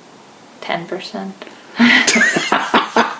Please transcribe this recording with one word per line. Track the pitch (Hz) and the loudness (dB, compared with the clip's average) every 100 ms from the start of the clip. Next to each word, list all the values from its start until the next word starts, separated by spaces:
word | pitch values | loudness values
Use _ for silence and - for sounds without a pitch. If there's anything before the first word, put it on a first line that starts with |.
| - - - - - - | -20 -20 -20 -20 -20 -12
ten | - 175 170 | -6 -6 -6
percent. | 185 - 196 196 190 - - - - | -10 -8 -10 -10 -12 -18 -20 -8 2
<laughs> | 240 269 - - - - - - - - - 233 - | 4 4 4 2 2 0 0 -2 0 0 2 0 0